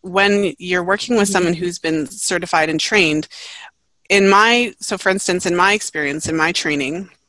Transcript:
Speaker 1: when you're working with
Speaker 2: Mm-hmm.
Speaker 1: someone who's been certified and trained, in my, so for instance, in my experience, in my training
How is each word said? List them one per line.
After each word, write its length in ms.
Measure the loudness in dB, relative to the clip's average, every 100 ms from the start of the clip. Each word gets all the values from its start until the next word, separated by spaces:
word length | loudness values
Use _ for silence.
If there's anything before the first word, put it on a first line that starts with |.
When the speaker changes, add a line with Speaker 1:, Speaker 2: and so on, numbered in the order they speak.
Speaker 1:
when 520 | -4 0 2 2 0 -6
you're 260 | -4 -2
working 320 | 0 -2 0 2
with 80 | 2
Speaker 2:
Mm-hmm. 40 |
Speaker 1:
someone 220 | 2 0
who's 240 | 0 -4 -4
been 280 | -4 -2 -4
certified 640 | -8 -4 -4 0 0 2
and 100 | -2
trained, 480 | 0 2 2 0 -6 -14 -18 -18 -20 _ _ _ _
in 200 | 4 6
my, 440 | 6 6 4 0 -6
so 160 | -8 -4
for 140 | -2
instance, 360 | 0 -2 -2 0
in 80 |
my 180 | 2 2
experience, 540 | 2 -2 -6 -4 -4 -4
in 80 | -2
my 160 | -2
training 560 | -2 -2 -4 -4 -6 -12 _